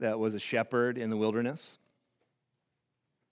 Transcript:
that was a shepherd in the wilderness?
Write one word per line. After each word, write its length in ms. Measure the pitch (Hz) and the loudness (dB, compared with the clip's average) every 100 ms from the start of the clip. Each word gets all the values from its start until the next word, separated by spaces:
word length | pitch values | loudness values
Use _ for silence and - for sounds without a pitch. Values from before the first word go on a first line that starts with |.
that 180 | 120 113 | -2 0
was 160 | 110 | 0
a 40 | 104 | -2
shepherd 600 | - 117 113 123 123 123 | -2 0 0 2 2 0
in 100 | 113 | -2
the 80 | 110 | 2
wilderness? 640 | 110 110 120 156 - - _ _ _ _ _ _ _ _ _ _ _ _ _ _ _ | 2 2 0 -4 -12 -20 _ _ _ _ _ _ _ _ _ _ _ _ _ _ _